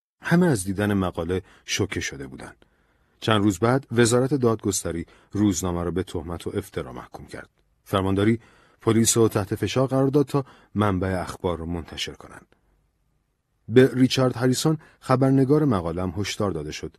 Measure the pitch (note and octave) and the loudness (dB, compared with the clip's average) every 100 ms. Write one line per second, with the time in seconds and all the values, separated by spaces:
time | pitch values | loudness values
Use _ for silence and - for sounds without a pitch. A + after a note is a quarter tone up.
0 | _ _ - F3 F3+ A#2+ F2+ F#2+ G#2 G2 | _ _ 0 2 4 2 -2 -2 0 0
1 | F#2 - E2 F#2 - - - - F#2+ - | -2 -4 -4 -4 -6 -20 -8 -4 -4 -4
2 | - C#2 C2+ B1+ - - _ _ _ _ | -8 -10 -16 -16 -18 -20 _ _ _ _
3 | _ _ - G#2+ G#2 F#2+ A#2 C3+ - A#2 | _ _ 0 2 2 0 0 0 -2 0
4 | A#2 B2 C3 D3 A#2+ A2 G#2+ F#2+ F2 E2 | 2 2 0 0 0 0 -2 -4 -4 -8
5 | E2+ - _ G2+ G#2 F2+ F#2 F2 F2 E2+ | -10 -16 _ 0 0 2 -2 -4 -4 -4
6 | F2+ F2+ D#2+ E2+ - G2+ - - G2+ B2 | -4 -6 -8 -10 -8 -8 -8 -10 -10 -12
7 | - - - - - _ _ _ - G2+ | -16 -18 -18 -18 -18 _ _ _ -4 -2
8 | F#2+ G2 G#2 A2+ _ _ _ _ - A2+ | 0 2 2 0 _ _ _ _ 0 2
9 | A2+ A#2 A2 A2 F#2+ G#2+ G2+ B2+ C3 C3 | 4 4 2 2 -4 -4 -4 -2 0 0
10 | C3+ C#3+ C#3 D3 C3+ - _ G2 G#2 F#2 | 2 2 0 -2 -6 -14 _ -2 0 0
11 | F#2+ F#2 E2 - F#2 E2 E2 E2+ D#2 D2 | -2 -4 -4 -6 -4 -4 -6 -8 -8 -10
12 | - C#2 - - _ _ _ _ _ _ | -10 -12 -20 -20 _ _ _ _ _ _
13 | _ _ _ _ _ _ - A#2 C3 B2+ | _ _ _ _ _ _ 2 6 6 6
14 | B2+ - B2+ - B2+ B2 D#3+ D#3 - _ | 2 4 0 0 0 2 0 0 -4 _
15 | - C3 C3+ C3+ C3 D3 D3+ G#2 E2+ E2+ | 0 2 4 4 4 4 4 0 0 -2
16 | F#2 E2+ G2+ - G#2 D#2+ D2 D2+ D#2+ | -4 -4 -6 -2 -2 -2 -6 -10 -12